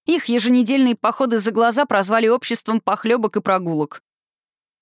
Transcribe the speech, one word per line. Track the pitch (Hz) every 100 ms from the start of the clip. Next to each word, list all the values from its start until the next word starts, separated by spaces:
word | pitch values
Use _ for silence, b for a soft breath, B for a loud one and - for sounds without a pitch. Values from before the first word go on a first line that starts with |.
| -
их | 330 -
еженедельные | 240 220 247 226 269 254 233
походы | 214 240 262 226
за | 208
глаза | 220 233 233
прозвали | 285 208 190 226 226
обществом | 240 - 226 - 226
похлёбок | - 208 220 226 214 208
и |
прогулок. | 190 190 175 156 147 - - _ _ _ _ _ _ _